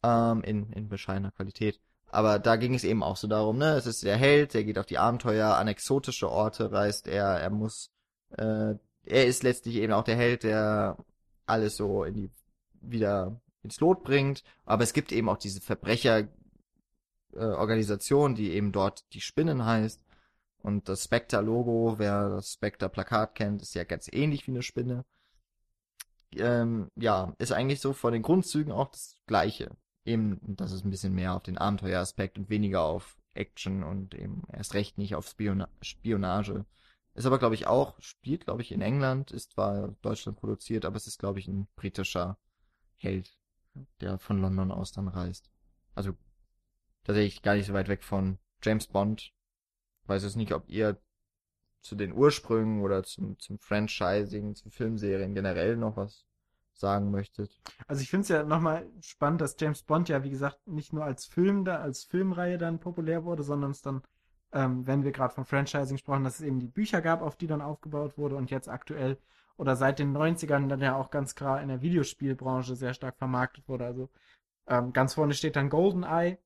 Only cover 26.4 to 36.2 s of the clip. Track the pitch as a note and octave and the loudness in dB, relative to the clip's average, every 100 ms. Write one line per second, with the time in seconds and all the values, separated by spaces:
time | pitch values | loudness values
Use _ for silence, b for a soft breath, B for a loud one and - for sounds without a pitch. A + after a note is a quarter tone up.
26.4 | A#2 A#2+ A#2 A2+ G2 - A2+ G2 F#2 - | 2 2 2 0 -4 -2 2 2 0 -4
27.4 | - - B2+ C#3 C3+ C#3 A#2+ A#2 A2 F3+ | 0 0 2 0 -2 0 0 0 4 4
28.4 | F#3 D#3 D3+ G#2 C3+ - - _ - G#2+ | 4 -2 0 -2 -4 -6 -18 _ 0 2
29.4 | F2 - - - _ _ - A2+ G#2+ F#3+ | 2 -2 -12 -12 _ _ -2 0 0 -2
30.4 | - - - F#2+ G3 F#3+ G2 F#2 F#2 F#2 | -8 -6 -6 -4 -4 -4 -2 0 -2 -4
31.4 | - F#2 G2 G2+ F#2+ F2+ F#2 - F#2+ - | -6 -2 0 0 0 -2 -2 -4 -6 -6
32.4 | G2 G#2+ G#2 F#2+ D#2 F2 - - _ - | -2 0 2 2 2 0 -8 -20 _ -10
33.4 | G#2 - F#2+ F#2+ D#2 G2 F#2+ - G2 F#3 | -10 -8 -6 -4 -4 -6 -8 -10 -10 -10
34.4 | - - G2+ G2+ G2+ - G2+ E2 - - | -10 -12 -4 -4 -4 -6 -6 -6 -8 -4
35.4 | G#2 F#2+ F2 - - - A2+ G#2+ | -2 -2 -4 -10 -16 -8 -2 0